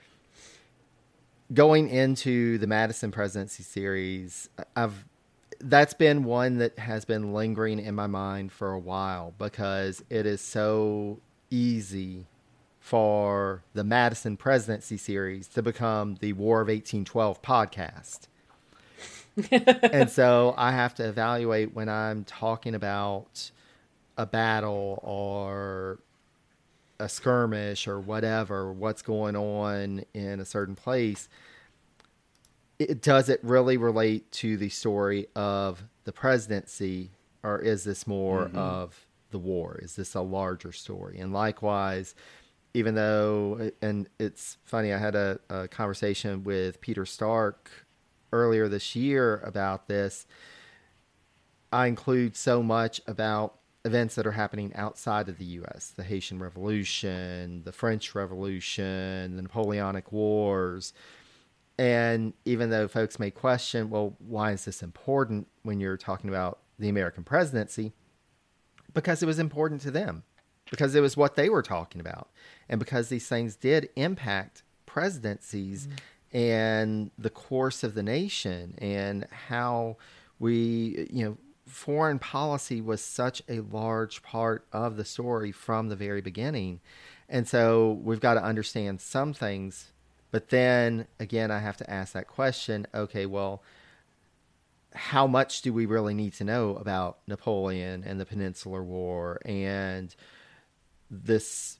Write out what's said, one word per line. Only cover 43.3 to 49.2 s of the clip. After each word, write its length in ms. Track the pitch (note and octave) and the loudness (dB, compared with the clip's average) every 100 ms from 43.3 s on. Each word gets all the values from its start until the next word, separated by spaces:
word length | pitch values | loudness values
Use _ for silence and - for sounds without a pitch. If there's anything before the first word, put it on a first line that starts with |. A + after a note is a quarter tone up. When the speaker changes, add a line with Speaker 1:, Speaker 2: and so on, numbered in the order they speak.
| G#2+ G2+ A2 A2 - | 2 0 -2 -6 -4
Speaker 1:
and 280 | G#2+ G#2 F#2+ - | -2 -2 -4 -4
it's 380 | G#2+ - - - - | -4 -4 -14 -16 -6
funny, 260 | A2+ G#2+ | -2 0
I 60 | G2 | 0
had 180 | G#2+ G#2 | 0 2
a, 240 | G2 - - | 0 -2 -6
a 180 | F#2+ F#2 | -8 -6
conversation 760 | - G#2 F#2+ G#2 G2 G#2 F#2+ | -4 -4 0 0 0 -2 -4
with 380 | G2 F#2+ F#2 - | -2 0 -2 -4
Peter 240 | - G2+ F#2+ | -6 -4 -4
Stark 680 | - A2 A2+ G#2 - - - - _ _ _ _ | -2 0 2 2 -2 -14 -20 -20 _ _ _ _
earlier 360 | A#2 A#2 A2 G#2+ | 2 4 4 4
this 280 | G2+ - A#2+ | 0 -4 -2
year 420 | C3+ C#3 | 2 4